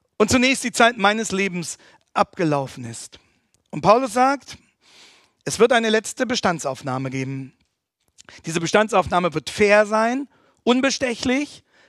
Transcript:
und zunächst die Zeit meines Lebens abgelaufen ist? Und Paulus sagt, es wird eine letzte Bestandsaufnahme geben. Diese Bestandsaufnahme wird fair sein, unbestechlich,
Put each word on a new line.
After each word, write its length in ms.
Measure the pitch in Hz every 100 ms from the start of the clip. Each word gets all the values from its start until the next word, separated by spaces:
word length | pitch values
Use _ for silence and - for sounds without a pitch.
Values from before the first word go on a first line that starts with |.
| _ -
und 120 | 214
zunächst 360 | 247 247 262 240
die 80 |
Zeit 240 | - 233 240
meines 340 | 196 214 220
Lebens 460 | 190 196 180 156 - _ _ _
abgelaufen 720 | - 202 - 165 147 131 -
ist? 360 | 117 113 - - _ _ _ _ _
Und 120 | 160
Paulus 300 | 165 226 269
sagt, 460 | 220 262 277 - - _ _ _ - - _ _ _ -
es 140 | -
wird 120 | 226
eine 180 | 240 226
letzte 360 | 220 214 - 240
Bestandsaufnahme 840 | 240 202 170 143 131 139 127 135
geben. 440 | 135 131 135 131 _ _ _ _ _ _ _ - - -
Diese 140 | 160
Bestandsaufnahme 760 | 165 208 214 208 160 180 175
wird 160 | 151 -
fair 360 | - 208 208 214
sein, 420 | 214 226 254 285 _ _ _
unbestechlich, 1000 | - 247 269 - 254 226 262 262 294 - _ _